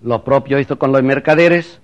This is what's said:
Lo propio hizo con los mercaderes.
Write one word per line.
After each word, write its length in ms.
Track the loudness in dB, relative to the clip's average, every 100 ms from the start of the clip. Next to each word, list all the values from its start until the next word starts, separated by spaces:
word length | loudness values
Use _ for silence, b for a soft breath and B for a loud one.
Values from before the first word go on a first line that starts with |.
Lo 200 | -6 -4
propio 360 | 0 -2 0 -4
hizo 200 | -4 -4
con 140 | 0
los 100 | 0
mercaderes. 800 | 0 0 0 2 2 2 -4 -18